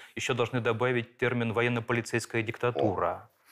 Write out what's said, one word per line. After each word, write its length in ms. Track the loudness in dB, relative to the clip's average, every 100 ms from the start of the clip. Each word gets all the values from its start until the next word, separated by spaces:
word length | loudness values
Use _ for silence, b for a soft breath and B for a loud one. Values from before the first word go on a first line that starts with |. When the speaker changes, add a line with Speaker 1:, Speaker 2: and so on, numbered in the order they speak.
| B B
Speaker 1:
еще 180 | -2
должны 280 | 0 0 0
добавить 560 | 0 2 2 0 -2 -2
термин 360 | 0 0 0
«военно-полицейская 880 | 2 2 2 0 -2 0 -2 -2 -2
диктатура», 840 | -2 -2 -2 2 0 2 0 -2 -8
Speaker 2:
О. 120 | _ B